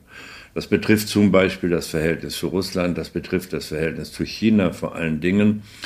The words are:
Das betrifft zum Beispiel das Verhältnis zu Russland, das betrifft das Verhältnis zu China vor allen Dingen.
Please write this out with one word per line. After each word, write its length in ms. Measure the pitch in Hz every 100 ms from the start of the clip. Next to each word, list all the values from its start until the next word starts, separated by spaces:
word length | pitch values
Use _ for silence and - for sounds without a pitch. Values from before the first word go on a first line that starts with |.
| _ - - - -
Das 120 | 80 -
betrifft 420 | 104 - 107 107
zum 220 | 104 104
Beispiel 400 | 92 95 - 90
das 160 | 85 -
Verhältnis 520 | 80 80 78 73 -
zu 100 | 82
Russland, 500 | 92 92 92 90 82
das 120 | -
betrifft 420 | 90 - 92 -
das 140 | 76 -
Verhältnis 460 | 78 80 76 76
zu 120 | -
China 480 | 80 - 110 107 87
vor 240 | - - -
allen 240 | 82 78
Dingen. 420 | 87 101 107 107 - -